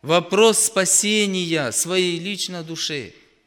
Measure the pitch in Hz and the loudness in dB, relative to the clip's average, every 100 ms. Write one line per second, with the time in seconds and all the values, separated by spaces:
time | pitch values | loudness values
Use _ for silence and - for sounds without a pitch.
0 | 135 170 175 196 226 214 - 190 180 - | 2 0 2 4 4 4 0 0 2 2
1 | 208 214 202 190 175 160 131 - 165 185 | 2 2 0 -2 -2 -2 0 -4 -2 0
2 | 180 170 180 196 - 180 160 160 - 147 | 0 -2 -6 -8 -8 -8 -10 -8 -6 -6
3 | 101 - _ _ | -10 -18 _ _